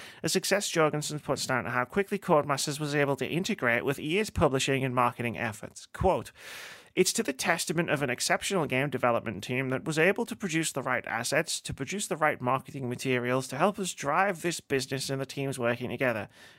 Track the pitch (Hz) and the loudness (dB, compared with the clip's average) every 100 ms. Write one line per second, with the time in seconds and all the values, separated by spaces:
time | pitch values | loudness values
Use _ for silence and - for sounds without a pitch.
0 | - - 165 185 - 196 202 170 156 151 | -18 -6 0 0 2 0 2 4 4 2
1 | 147 151 - 131 - 127 95 123 123 - | -4 -6 -2 -2 0 0 0 0 0 0
2 | 196 202 - 160 143 139 - 143 151 147 | 0 -2 4 4 4 0 -2 -2 0 2
3 | 139 135 127 151 190 214 123 117 107 139 | 2 2 0 -2 -2 0 2 2 2 -2
4 | 147 185 214 - 160 131 139 135 131 123 | -2 -2 -2 2 4 4 2 0 2 2
5 | 120 - 120 101 113 104 - - - - | 2 2 -4 -2 -4 -6 -12 -16 -14 0
6 | 185 151 - - - - - - - - | 2 2 -2 -14 -16 -14 -14 -18 -6 2
7 | 185 - 226 262 - 170 - 165 170 135 | 2 2 -2 -2 0 0 0 -2 0 0
8 | 139 120 - 175 - 196 139 127 143 123 | 0 -2 0 0 0 0 0 0 0 2
9 | 127 117 110 95 - 127 131 131 - 156 | 2 2 0 -6 -4 -4 -2 -2 -2 2
10 | 170 202 233 - 196 160 156 - 127 123 | 4 2 -2 -4 -2 0 -2 -2 -2 -2
11 | - 113 120 147 160 - - 139 135 190 | -2 -4 0 0 0 -4 -6 -8 -6 -6
12 | - 160 156 127 123 131 - 143 127 120 | -4 0 0 2 0 0 -2 -8 -6 -4
13 | 135 127 123 131 131 131 185 202 185 - | 0 0 2 0 0 2 2 2 -6 -4
14 | 139 160 196 170 165 160 - 135 127 135 | 0 2 2 0 -2 -4 0 0 0 -4
15 | - 135 135 - 139 127 120 120 123 117 | -2 -4 -4 -4 -4 0 0 0 -2 0
16 | 131 113 90 - - | 0 0 -4 -12 -20